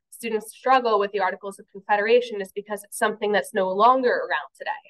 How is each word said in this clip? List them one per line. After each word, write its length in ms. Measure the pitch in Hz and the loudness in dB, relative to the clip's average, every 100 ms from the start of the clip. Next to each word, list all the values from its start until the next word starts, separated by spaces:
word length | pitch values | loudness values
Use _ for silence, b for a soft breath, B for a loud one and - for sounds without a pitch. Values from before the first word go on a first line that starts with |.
| _ | _
students 400 | - 233 214 - | -14 -6 -6 -8
struggle 500 | - 254 262 233 208 | -6 2 2 4 0
with 120 | 202 | 0
the 80 | 202 | -2
Articles 400 | 185 190 196 196 | -4 -4 -10 -14
of 60 | - | -18
Confederation 680 | 196 - 208 214 240 240 208 | -16 -2 0 4 2 2 -6
is 100 | 190 | -8
because 320 | 208 208 202 | -10 -8 -10
it's 140 | - - | -10 -4
something 340 | 220 202 208 | -2 -2 0
that's 220 | 196 185 | 0 0
no 160 | 208 185 | -2 -2
longer 400 | 190 233 262 240 | 4 4 6 2
around 400 | 175 165 156 - _ | 0 -2 -6 -6 _
today. 140 | - - | -10 -10